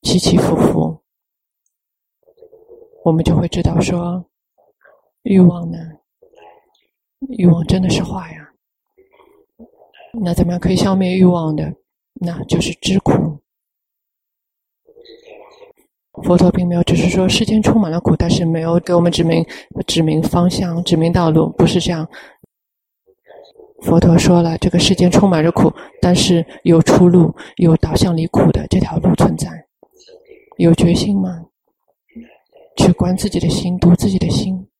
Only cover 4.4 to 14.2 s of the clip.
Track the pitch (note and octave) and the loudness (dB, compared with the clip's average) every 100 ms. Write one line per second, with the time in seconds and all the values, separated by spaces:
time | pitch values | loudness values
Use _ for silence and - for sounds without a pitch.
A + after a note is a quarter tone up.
4.4 | _ _ _ _ _ _ _ _ - G3 | _ _ _ _ _ _ _ _ 0 4
5.4 | F3+ F3 E3+ E3+ E3 D#3 _ _ _ _ | 4 4 -10 -12 -14 -20 _ _ _ _
6.4 | - _ _ _ _ _ _ _ C4+ A#3 | -20 _ _ _ _ _ _ _ -14 0
7.4 | F3 E3 E3 F#3+ F#3 D#3+ F3 F#3+ F3 - | 2 2 0 -2 0 -2 -4 -8 -12 -20
8.4 | - _ _ _ _ _ _ _ _ _ | -20 _ _ _ _ _ _ _ _ _
9.4 | _ _ A3+ _ _ _ - A#3 F#3 E3+ | _ _ -20 _ _ _ -18 -8 -6 -2
10.4 | E3+ F3 - F#3 G3 F#3+ F#3 F#3 F3+ F3 | -2 -2 -2 -2 0 0 0 2 2 2
11.4 | D#3+ D3+ D#3 - _ _ _ - F3 E3+ | -2 -4 -6 -10 _ _ _ -10 -10 -8
12.4 | - F3 - - - F#3+ - - D#3 D3 | -6 -4 -4 -6 -4 -2 0 -2 -2 -8
13.4 | _ _ _ _ _ _ _ _ | _ _ _ _ _ _ _ _